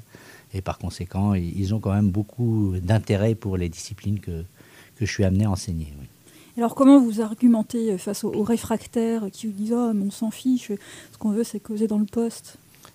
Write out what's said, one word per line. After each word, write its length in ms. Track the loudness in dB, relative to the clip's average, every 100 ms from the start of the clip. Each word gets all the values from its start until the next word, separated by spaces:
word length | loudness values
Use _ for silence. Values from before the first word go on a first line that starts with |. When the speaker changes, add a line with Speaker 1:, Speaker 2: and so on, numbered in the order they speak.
| -14 -20 -20 -20 -12
Speaker 1:
Et 60 | -8
par 160 | -6 -6
conséquent, 560 | -8 -8 -6 -2 0
i-, 220 | 0 -2 -2
ils 180 | -2
ont 60 | -2
quand 140 | 0
même 160 | 2 2
beaucoup 640 | 0 -4 -4 -2 0 0 0
d'intérêt 520 | 0 0 2 0 2
pour 220 | 0 -2 -2
les 140 | -4
disciplines 500 | -6 -12 -10 -6 -4
que, 240 | -6 -10 -10 -16 -20 -20 -20 -6
que 100 | -4
je 40 |
suis 140 | 0
amené 220 | 2 2 2
à 40 |
enseigner, 440 | 0 -4 -6 -6 -12
oui. 80 | -18 -20 -20 -20 -14 -4
Speaker 2:
Alors 160 | -2
comment 260 | 4 8 10
vous 220 | 8 2
argumentez, 720 | -4 2 4 4 2 -2 -2
euh, 60 | -2
face 240 | -4 -4
aux, 100 | -2
aux 100 | -2
réfractaires 880 | 0 0 0 -4 -2 -2 0 -2 -4
qui 140 | -8 -8
vous 60 |
disent : « 180 | -6 -2 0
Oh, 160 | 0
mais 100 | 0 -2
on 40 |
s'en 200 | -2 -6
fiche, 400 | -2 0 0 0 -8 -8 -20 -20
ce 60 | -6
qu'on 120 | -2
veut 140 | 0
c'est 140 | -2 -4
causer 280 | -8 -2 0
dans 120 | 2
le 60 |
poste ? » 540 | 0 0 -2 -4 -16 -20 _ -20 -20